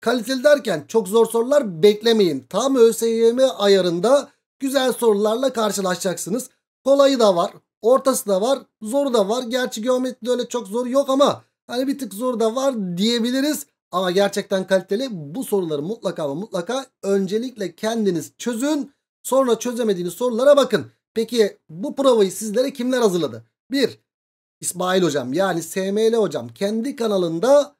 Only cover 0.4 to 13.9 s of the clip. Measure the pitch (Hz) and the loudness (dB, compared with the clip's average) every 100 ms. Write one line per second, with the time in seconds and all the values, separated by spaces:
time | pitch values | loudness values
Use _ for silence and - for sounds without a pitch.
0.4 | 269 294 226 165 - 220 185 220 220 226 | 4 4 2 -6 0 -2 2 2 2 2
1.4 | 240 294 240 165 202 208 226 226 185 139 | 2 0 0 4 4 4 2 4 2 0
2.4 | 120 185 254 269 226 226 226 226 226 240 | -4 -2 0 6 4 4 -2 2 2 4
3.4 | 262 - 202 196 180 170 202 277 - _ | 0 2 4 4 4 0 2 2 2 _
4.4 | _ _ 269 269 254 - 233 202 214 233 | _ _ -2 0 0 0 2 2 0 0
5.4 | 269 254 214 196 185 180 190 170 - 214 | -2 0 -2 -2 -4 -2 -4 -6 -6 -6
6.4 | 247 _ _ _ 262 277 277 269 220 175 | -8 _ _ _ 0 4 4 6 4 4
7.4 | 190 - _ _ 214 262 262 254 - 185 | 0 -6 _ _ 2 2 2 -2 0 -2
8.4 | 220 269 226 _ 214 269 277 233 190 240 | 0 -2 -4 _ -4 -2 0 0 0 -2
9.4 | 247 254 254 240 220 254 254 - 220 247 | -2 -4 -4 -6 -2 -2 -2 -6 -4 -4
10.4 | 247 247 196 214 247 262 269 269 277 120 | -4 -6 -6 -6 -2 -2 0 2 2 2
11.4 | _ _ _ 240 269 277 254 190 254 233 | _ _ _ -6 -4 -4 -8 -6 -4 0
12.4 | 226 233 269 247 190 175 208 240 226 262 | -2 0 -2 -2 -6 -2 0 0 0 -2
13.4 | 285 294 - _ _ | -2 -4 -8 _ _